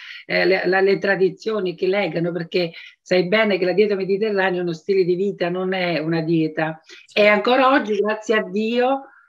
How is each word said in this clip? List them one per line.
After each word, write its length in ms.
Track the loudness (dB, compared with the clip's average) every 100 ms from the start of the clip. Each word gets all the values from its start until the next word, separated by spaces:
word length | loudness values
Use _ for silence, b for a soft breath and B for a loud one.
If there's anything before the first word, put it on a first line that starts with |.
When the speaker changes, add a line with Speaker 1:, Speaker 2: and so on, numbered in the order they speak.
| B B B
Speaker 1:
eh, 180 | 0
le, 220 | 2 2 2
la, 140 | 2
le 180 | 2 0
tradizioni 760 | 0 0 0 -2 -6 -4 -4 -4
che 100 | -2
legano, 460 | 0 -2 -2 -2
perché 400 | -4 -4 -2 -2 B B B
sai 280 | -2 0 2
bene 300 | 2 2 2
che 60 |
la 80 | 0
dieta 220 | 2 2
mediterranea 640 | 0 -2 -2 0 0 0 0
è 40 |
uno 100 | -4
stile 320 | -6 -2 0
di 100 | 2
vita, 340 | 0 -2 -2 -4
non 240 | -2 -2
è 260 | -2 -2 -2
una 220 | -2 -2
dieta. 580 | 0 0 0 -2 -4 -6
E 400 | -16 -20 -6 2
Speaker 2:
Certo. 80 | 4
Speaker 1:
ancora 400 | 4 2 4 4
oggi, 240 | 4 0
grazie 400 | -2 -2 -4 -2
a 80 | -2
Dio, 600 | -2 -4 -2 0 0 0 B B